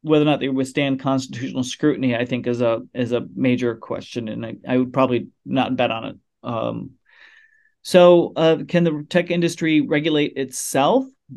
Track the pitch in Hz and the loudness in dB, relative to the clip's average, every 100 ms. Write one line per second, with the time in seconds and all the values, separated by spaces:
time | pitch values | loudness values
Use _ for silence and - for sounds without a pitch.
0 | 156 151 151 143 131 135 131 - 139 135 | 2 2 4 2 0 -2 -2 -2 -2 -2
1 | 139 135 131 123 135 131 127 - 151 127 | 0 -2 -2 -8 -6 -6 -6 0 0 0
2 | 131 117 123 123 120 120 120 113 - 127 | -2 -2 -2 -4 -4 0 0 -2 -6 -6
3 | 117 120 - - 131 123 123 113 - 117 | -2 -4 -4 -2 0 0 -2 -4 -8 -10
4 | - 123 110 113 113 110 - 127 127 135 | -8 -10 -8 -8 -10 -12 -2 -2 0 0
5 | 131 127 - _ 139 131 110 127 120 113 | 0 0 -4 _ -4 -2 -2 -2 -2 -4
6 | 113 - _ _ 123 117 117 113 - _ | -10 -14 _ _ -8 -6 -6 -6 -12 _
7 | _ _ - - _ _ _ _ - 180 | _ _ -20 -20 _ _ _ _ 2 8
8 | 175 175 156 - 160 156 151 175 170 151 | 8 8 4 2 2 2 0 0 0 -2
9 | 151 175 175 175 170 170 160 156 147 151 | -2 -2 0 0 0 -2 0 2 2 0
10 | 156 151 147 135 135 - - 139 147 247 | 2 0 0 -4 -8 -8 -4 0 2 2
11 | 262 _ _ | -2 _ _